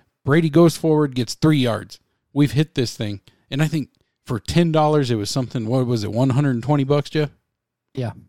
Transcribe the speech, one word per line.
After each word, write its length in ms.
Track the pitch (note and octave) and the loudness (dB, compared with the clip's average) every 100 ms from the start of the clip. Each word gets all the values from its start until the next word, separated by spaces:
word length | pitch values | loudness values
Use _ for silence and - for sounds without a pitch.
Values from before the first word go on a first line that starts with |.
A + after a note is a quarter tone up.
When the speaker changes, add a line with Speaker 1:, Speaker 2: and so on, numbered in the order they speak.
| _ _ - | _ _ 0
Speaker 1:
Brady 240 | D#3 D#3+ | 2 4
goes 260 | D#3+ E3+ - | 6 4 4
forward, 380 | D#3+ D3+ C#3+ B2+ | 2 2 2 -2
gets 200 | A#2 - | -6 0
three 220 | D#3 D3+ | 2 2
yards. 400 | A#2+ G#2 F#2+ - _ _ _ | 2 -2 -8 -18 _ _ _
We've 180 | C#3 C#3+ | 0 0
hit 200 | A#2+ D#3 - | 0 -2 -2
this 220 | A#2 - | -4 -4
thing. 240 | G#2+ G2 - _ _ | -8 -8 -14 _ _
And 100 | C#3 | -4
I 60 | D#3 | -2
think 220 | D#3 A#2+ _ _ _ - | -2 -6 _ _ _ -10
for 140 | A#2 | -8
ten 320 | - E3+ E3+ | -2 0 2
dollars, 400 | D#3 D3+ D3+ B2 | 2 2 2 0
it 40 | A2+ | -2
was 140 | G2+ | -4
something, 380 | C3+ A#2+ B2 A2+ | -4 -6 -6 -2
what 180 | C3 B2 | -2 0
was 180 | A#2 | -2
it, 80 | G2+ | -2
one 200 | A2 C3+ | -2 0
hundred 200 | B2+ C#3+ A#2+ | 0 0 -2
and 80 | |
twenty 200 | B2 D3 C3+ | -2 -2 0
bucks, 240 | D3 - | -2 -2
Jeff? 180 | D#3 D3 - _ _ _ _ _ | -4 -4 -8 _ _ _ _ _
Speaker 2:
Yeah. 200 | - A#2 - | -10 -8 -10